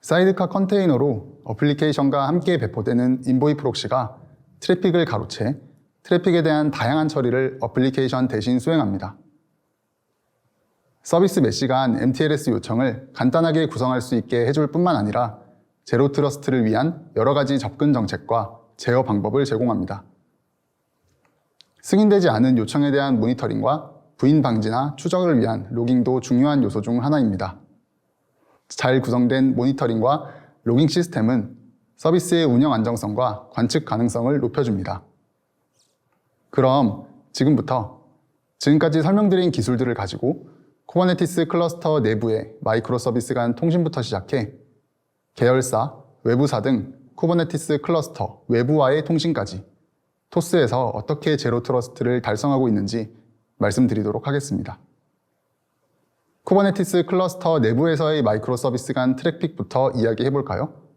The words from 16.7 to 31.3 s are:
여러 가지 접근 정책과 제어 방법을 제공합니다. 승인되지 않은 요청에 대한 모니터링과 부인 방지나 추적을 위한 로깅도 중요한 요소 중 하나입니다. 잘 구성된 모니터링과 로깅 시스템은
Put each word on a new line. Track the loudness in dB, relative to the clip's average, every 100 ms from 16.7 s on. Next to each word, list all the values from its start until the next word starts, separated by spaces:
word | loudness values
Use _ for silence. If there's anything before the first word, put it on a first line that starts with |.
| 2 0 -4 -8 0
여러 | 2
가지 | 2 0 -2
접근 | -4 -2 2
정책과 | 2 0 -6 -2 -2 -2 -10 _ _
제어 | 0 0
방법을 | 2 0 0 -2 -2
제공합니다. | 0 -2 -2 -4 -8 -14 _ _ _ _ _ _ _ _ _ _ _ _ _ _ _ _ _
승인되지 | 0 4 6 6 4
않은 | 4 4 2
요청에 | 0 0 2
대한 | 2 0 0
모니터링과 | 0 0 -4 -2 -2 -2 -4 -20 _ _
부인 | 2 4
방지나 | 4 0 0 -2 -4 -4
추적을 | -4 0 2 2
위한 | 2 -2 -6
로깅도 | -4 0 2 2 0
중요한 | 0 2 4 2
요소 | 0 -2
중 | -2 -2
하나입니다. | 0 2 2 0 -6 -10 _ _ _ _ _ _ _ _ _ _ _
잘 | -4 2 2
구성된 | 2 0 2 2 2
모니터링과 | 2 0 0 -2 0 0 0 -4 -18 -20 _
로깅 | 0 2 2
시스템은 | 2 -2 -2 0